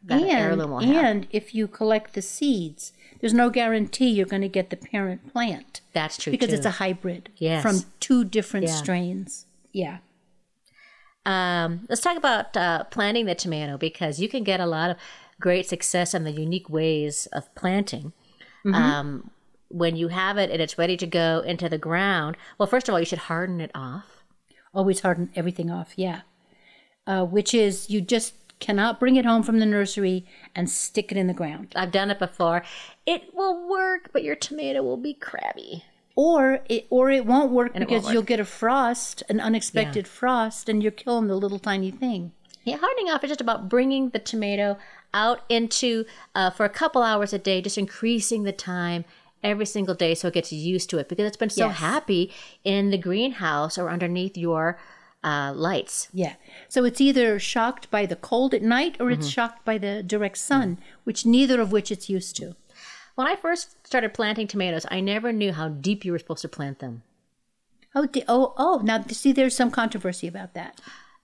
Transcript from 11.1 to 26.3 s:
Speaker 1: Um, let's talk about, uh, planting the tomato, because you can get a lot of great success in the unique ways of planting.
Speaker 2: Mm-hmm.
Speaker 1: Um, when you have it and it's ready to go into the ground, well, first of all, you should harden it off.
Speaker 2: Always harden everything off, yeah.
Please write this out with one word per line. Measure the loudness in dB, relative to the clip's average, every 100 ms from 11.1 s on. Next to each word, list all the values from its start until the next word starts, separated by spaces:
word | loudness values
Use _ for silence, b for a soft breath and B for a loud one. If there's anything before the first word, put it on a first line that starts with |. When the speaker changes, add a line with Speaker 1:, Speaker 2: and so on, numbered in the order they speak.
| _ -2
Speaker 1:
Um, | 0 2 0 0 -4 -4
let's | -2
talk | 0 2
about, | 2 2 0 0
uh, | 0 0 -2
planting | -2 0 0 0
the | -2
tomato, | -4 -4 -4 -4
because | -4 -2 -4 -2
you | -4
can | -2
get | 0 0
a | 0
lot | 0 -2
of | -2 B B B -4
great | 2 2 0
success | -4 -2 0 0
in | -2
the | -4
unique | -4 -2 -4 -2
ways | 0 2 2 0 -4 -6
of | -8 -10
planting. | -4 0 0 0 -6 -10 -16 b b b b 0
Speaker 2:
Mm-hmm. | 4
Speaker 1:
Um, | 4 2 -4 -8 -12 -20 _ _ -10
when | -2 0 0
you | -2
have | 0 0 0
it | 0
and | 0
it's | -2 0
ready | 0 0
to | 0
go | 2 2 2 0
into | -4 -2
the | -4
ground, | -2 0 2 2 -2 -6 B -2
well, | 2
first | 2 2
of |
all, | 0
you | 0
should | -2
harden | -4 -4 -2 -4
it | -6 -8
off. | -10 -10 -14 -20 _ _ _ b b
Speaker 2:
Always | 0 2 2
harden | 2 0 -2 -2
everything | -4 -2 -4
off, | -6 -8 -6
yeah. | -4 -6 -12